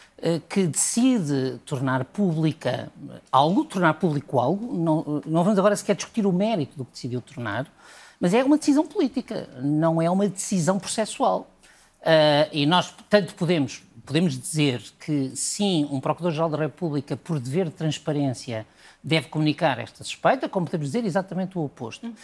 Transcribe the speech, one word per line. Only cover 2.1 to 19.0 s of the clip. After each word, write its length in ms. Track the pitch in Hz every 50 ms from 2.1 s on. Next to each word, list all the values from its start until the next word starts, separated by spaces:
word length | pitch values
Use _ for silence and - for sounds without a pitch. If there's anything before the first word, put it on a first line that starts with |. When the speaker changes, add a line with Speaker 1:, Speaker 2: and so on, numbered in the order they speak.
| - 202 202 180 156 160 160 156 131 - - 123 123 120 117 - - - 139 131 123 - - _
Speaker 1:
algo, 340 | - 131 143 160 196 277 302
tornar 300 | - - 202 180 160 151
público 440 | - - 170 147 143 - - 147 127
algo, 340 | 123 131 180 202 233 240 -
não, 480 | 180 165 165 156 160 - 143 151 147 -
não 180 | 160 160 165 170
vamos 140 | 202 220 190
agora 180 | 185 208 208
sequer 200 | - - - 196
discutir 300 | - - - - 233 196
o 60 | 202
mérito 460 | 175 180 202 226 233 175 139 - - 143
do 80 | 123
que 60 | -
decidiu 280 | _ - - 123 120 123
tornar, 480 | - - - - 120 110 101 120 147 - _ _ - - - - - - - _
mas 120 | - 180 190
é 100 | 240 262
uma 140 | 269 302 302
decisão 280 | - 302 277 294 330
política, 640 | - - 415 320 247 - 262 - - 220 175 - - - 127
não 400 | 131 143 151 151 160 165 160 165
é 80 | 165 170
uma 180 | 185 190 208 202
decisão 480 | 196 - - - 196 180 151 165 190 202
processual. 720 | - - - - 214 - - - 269 196 185 - - - _ _ - - - _ _ _ _ _ -
Eh, 460 | 165 160 156 151 151 147 143 151 151 -
e 120 | 156 143 147
nós, 240 | 180 180 - -
portanto, 420 | - - - - - 208 180 131 -
podemos, 500 | - 180 156 180 156 135 - - - - - _ - -
podemos 320 | - 131 160 190 170 131 127
dizer 440 | - - - 156 147 143 123 120 - - - _
que 360 | - - 151 143 135 135 131
sim, 540 | - - - - - 208 196 185 156 147 143
um 80 | 143 131
Procurador-Geral 500 | - - 151 - 165 180 156 147 165 165
da 80 | 151 151
República, 600 | 156 147 - - 185 160 147 147 - - 147 120
por 220 | - - 165 143
dever 260 | 120 127 135 185 190
de 60 | 156
transparência, 960 | - - 160 156 139 - - 165 147 147 143 135 120 - - 127 117 110 107 - _ _ - - - _